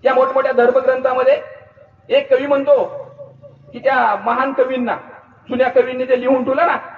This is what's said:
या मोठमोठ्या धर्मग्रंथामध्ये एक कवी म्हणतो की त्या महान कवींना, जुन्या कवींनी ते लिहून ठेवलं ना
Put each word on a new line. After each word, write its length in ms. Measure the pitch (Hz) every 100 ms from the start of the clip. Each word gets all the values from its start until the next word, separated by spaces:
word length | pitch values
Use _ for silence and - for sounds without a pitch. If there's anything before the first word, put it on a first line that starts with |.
या 100 | 254
मोठमोठ्या 380 | 262 262 269 262
धर्मग्रंथामध्ये 880 | 240 240 254 254 254 254 254 254 285 - - - _ - _ -
एक 240 | 269 277
कवी 140 | 254 285
म्हणतो 400 | 277 277 277 - - - - 571 - - - -
की 60 | 240
त्या 360 | 269 262 233 196
महान 380 | 208 240 277
कवींना, 420 | 269 254 254 233 - - - _ _ _
जुन्या 200 | 247 254
कवींनी 340 | 254 247 254
ते 180 | 254 247
लिहून 220 | 247 262
ठेवलं 240 | 247 269 349
ना 100 | - -